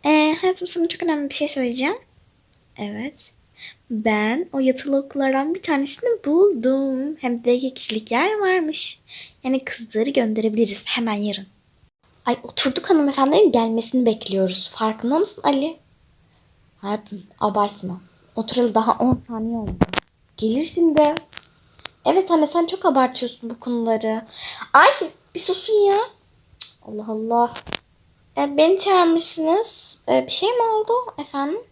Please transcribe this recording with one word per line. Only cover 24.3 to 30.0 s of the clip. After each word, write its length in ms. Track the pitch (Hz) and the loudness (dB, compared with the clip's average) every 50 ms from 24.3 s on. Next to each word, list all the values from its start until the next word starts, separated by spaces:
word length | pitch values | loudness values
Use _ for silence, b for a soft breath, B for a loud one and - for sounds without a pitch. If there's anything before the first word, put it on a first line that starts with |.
| B B B B B B B B - | B B B B B B B B 6
Ay, 160 | 277 330 508 554 - 381 - - _ _ _ _ | 6 6 6 4 2 -6 -8 -10 _ _ _ _
bir 40 | 339 | -2
susun 340 | - - 370 381 - - 440 | 0 0 0 -2 -2 0 2
ya. 260 | 415 403 392 392 415 466 508 - _ _ _ _ _ _ _ - _ - - - _ _ | 4 4 4 2 2 0 -4 -8 _ _ _ _ _ _ _ -10 _ -8 -8 -8 _ _
Allah 180 | 220 214 208 214 | -14 -12 -12 -8
Allah. 460 | 220 220 220 220 226 233 233 240 240 240 240 - - - - _ _ _ _ _ _ _ _ _ _ _ | -8 -6 -6 -4 0 2 2 2 0 -2 -12 -12 -10 -10 -10 _ _ _ _ _ _ _ _ _ _ _
E, 200 | - 285 285 285 | -4 -4 -2 2
beni 200 | 285 311 330 381 | 4 4 4 4
çağırmışsınız. 1200 | 381 381 392 381 359 349 330 330 330 330 - - 330 320 311 339 403 453 - - - - - - _ | 2 2 4 4 4 4 4 4 2 2 0 0 0 0 0 0 0 0 -4 -8 -10 -12 -14 -16 _